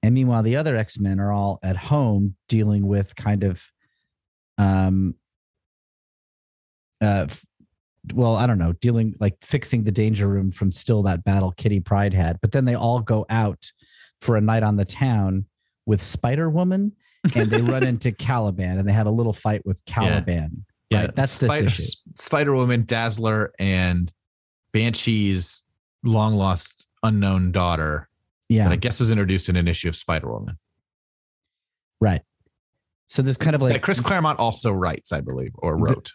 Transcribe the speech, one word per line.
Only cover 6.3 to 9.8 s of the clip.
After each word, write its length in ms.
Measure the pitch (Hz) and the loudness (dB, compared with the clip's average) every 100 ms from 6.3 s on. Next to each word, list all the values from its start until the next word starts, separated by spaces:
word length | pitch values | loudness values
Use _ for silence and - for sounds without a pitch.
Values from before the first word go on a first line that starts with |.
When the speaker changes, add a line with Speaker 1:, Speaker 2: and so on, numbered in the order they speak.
| _ _ _ _ _ _ _ | _ _ _ _ _ _ _
Speaker 1:
uh, 240 | 107 98 73 | 2 2 -2
f-, 160 | - - _ _ _ _ _ - | -8 -20 _ _ _ _ _ -8
well, 220 | - 120 110 | 0 2 2
I 100 | 123 | 2
don't 120 | 107 | 2
know, 140 | 85 | 0
dealing, 420 | 85 120 117 110 - | 0 0 2 0 0
like, 160 | 104 - | -2 -2
fixing 420 | - 147 - 120 | -4 -4 -2 -2